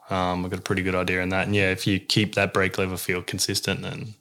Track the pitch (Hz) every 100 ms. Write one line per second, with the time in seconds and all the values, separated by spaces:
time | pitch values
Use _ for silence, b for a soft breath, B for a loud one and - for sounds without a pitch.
0 | - 95 90 90 92 92 - 95 92 92
1 | 90 92 90 95 92 104 95 92 107 95
2 | - 113 104 101 98 98 95 - 95 90
3 | - 90 - 95 - 98 98 95 95 -
4 | 110 -